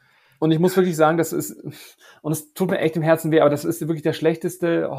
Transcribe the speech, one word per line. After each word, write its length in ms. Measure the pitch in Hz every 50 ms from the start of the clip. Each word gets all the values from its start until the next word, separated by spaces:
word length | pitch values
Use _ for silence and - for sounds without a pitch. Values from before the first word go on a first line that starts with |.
| _ _ _ _ _ _ _ -
Und 100 | 156 160
ich 80 | 160 156
muss 180 | 175 180 185
wirklich 200 | 190 185 185 165
sagen, 200 | 151 156 151 165
das 160 | 165 160 -
ist, 240 | 165 151 147 - - - - 147 - - - - - _ _ - - _
und 100 | - 151
es 200 | 156 151 - _ -
tut 160 | - 185 175
mir 80 | 190 -
echt 180 | - 160 160
im 60 | 175
Herzen 280 | 156 160 165 160 - 160
weh, 100 | 156 156
aber 100 | 147 147
das 140 | 147 147 -
ist 160 | 165 160 -
wirklich 200 | 165 151 165 151
der 100 | - 160
schlechteste 800 | 151 - 165 165 165 165 - 175 170 - 175 170 165 165 160 160 143